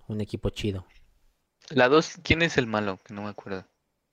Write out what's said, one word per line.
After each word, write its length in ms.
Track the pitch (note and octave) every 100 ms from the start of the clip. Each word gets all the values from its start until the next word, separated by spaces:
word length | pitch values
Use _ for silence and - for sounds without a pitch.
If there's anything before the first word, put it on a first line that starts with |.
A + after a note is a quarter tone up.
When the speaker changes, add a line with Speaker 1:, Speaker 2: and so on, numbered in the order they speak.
| -
Speaker 1:
un 120 | G#2+
equipo 300 | G2+ G2+ G2+
chido. 360 | - G#2+ F#2+ - - _ _ _ _ _ _ -
Speaker 2:
La 180 | B2+ B2+
dos, 300 | D3+ - -
¿quién 200 | - E3
es 160 | E3 -
el 80 | A#2
malo? 320 | G#2+ G#2 F#2
Que 120 | -
no 80 | G#2
me 80 | G#2
acuerdo. 340 | G2+ G#2 F#2+ - _ _ _ _